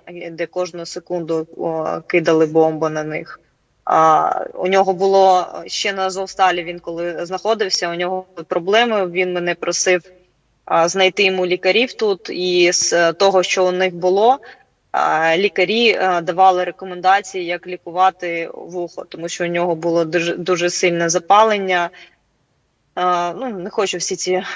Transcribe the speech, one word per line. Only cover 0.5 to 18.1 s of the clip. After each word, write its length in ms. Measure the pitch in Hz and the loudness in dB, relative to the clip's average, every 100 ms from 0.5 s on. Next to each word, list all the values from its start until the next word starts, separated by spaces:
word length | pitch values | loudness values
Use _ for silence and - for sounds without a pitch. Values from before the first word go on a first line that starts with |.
| 180 180 170 170 | -4 -6 -8 -12
секунду, 600 | 185 - 175 160 160 160 - | -12 -8 -6 -2 -4 -4 -6
о, 280 | 170 160 160 165 - | -4 -4 -4 -6 0
кидали 380 | 175 165 160 156 | 0 4 4 4
бомби 440 | 160 160 156 156 | 4 2 2 -2
на 140 | 156 | -2
них. 360 | 151 156 - - _ _ _ _ - | -6 -8 -10 -18 _ _ _ _ 0
А, 440 | 160 160 156 156 - - | 4 6 4 2 -2 -8
у 140 | - 185 | -6 0
нього 260 | 190 190 | 2 2
було 540 | 180 196 196 190 180 170 165 180 | 2 4 6 6 4 0 -10 -10
ще 260 | - 208 | -6 -4
на 120 | 196 190 | -2 -4
Азовсталі, 580 | 185 190 - 185 175 | -4 -8 0 2 2
він 160 | 170 175 | -6 -10
коли 460 | 175 170 175 160 170 | -10 -6 -6 -6 -6
знаходився, 640 | 185 214 220 190 - 175 | -4 -2 0 0 -2 -2
у 60 | 170 | -2
нього 300 | 180 185 185 - | -4 -4 -8 -14
були 80 | |
проблеми, 640 | 165 180 175 220 240 214 180 | -4 -4 2 2 2 0 -2
він 260 | 175 185 | -2 -2
мене 220 | 175 175 170 | -2 -4 -4
просив, 460 | - 175 185 180 - _ _ _ _ _ - | -4 -2 0 0 -2 _ _ _ _ _ -2
а, 220 | 170 170 | 2 2
знайти 360 | 190 185 196 | 2 0 2
йому 220 | 196 185 180 | 0 0 -2
лікарів 480 | 185 185 208 247 | 0 0 2 0
тут, 360 | - 214 190 - | -2 -2 -2 -6
і 420 | 180 180 180 175 | -6 -2 2 2
з 400 | 180 - 170 170 | 2 0 2 2
того, 300 | 165 196 185 | 4 2 4
що 240 | 180 190 185 | 2 0 0
у 40 | |
них 240 | 180 185 175 | 0 -2 0
було, 440 | 180 196 226 277 - - _ _ - | 0 4 4 2 -2 -20 _ _ -8
а, 460 | - 156 156 165 165 | -2 0 0 0 2
лікарі, 580 | 202 - 175 220 233 185 | 0 0 0 2 2 2
а, 260 | 185 175 | 0 0
давали 420 | 170 170 190 180 | -2 4 4 4
рекомендації, 840 | 180 - 190 180 185 196 208 190 175 | -2 -6 -12 -2 2 2 0 -8 -6
як 220 | 175 180 | -8 -8
лікувати 840 | 180 175 170 190 | -12 -8 0 0